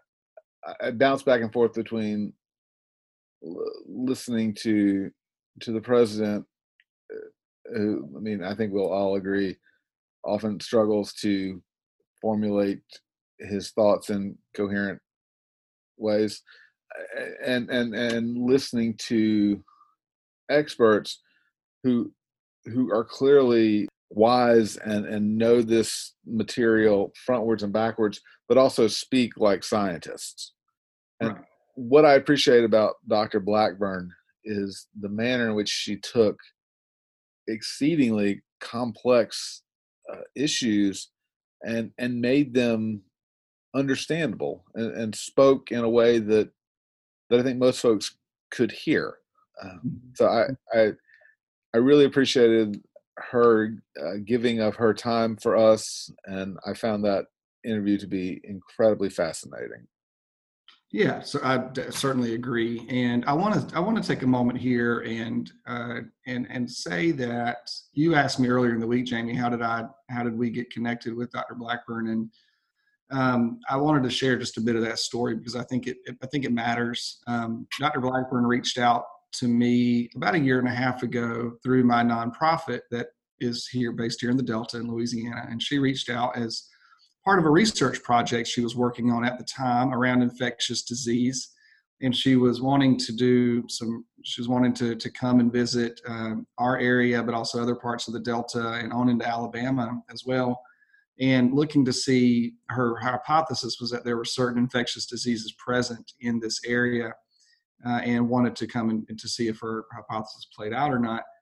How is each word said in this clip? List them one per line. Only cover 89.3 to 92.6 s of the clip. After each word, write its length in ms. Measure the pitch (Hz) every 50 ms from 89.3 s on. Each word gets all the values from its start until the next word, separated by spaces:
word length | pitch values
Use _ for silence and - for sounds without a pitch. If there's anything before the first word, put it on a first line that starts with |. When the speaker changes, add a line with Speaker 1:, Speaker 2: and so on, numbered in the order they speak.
| 127 -
Speaker 2:
the 60 | -
time 500 | - - 131 131 127 120 123 127 135 131
around 280 | 120 127 127 127 123
infectious 600 | 123 120 120 - 127 120 117 - - - 120 -
disease. 580 | - - 120 123 131 117 120 120 123 127 135 - - - _ _ _ _ _ _ _ _ _ _
And 140 | 135 127 120
she 220 | - - 135 131 123
was 240 | 123 123 120 117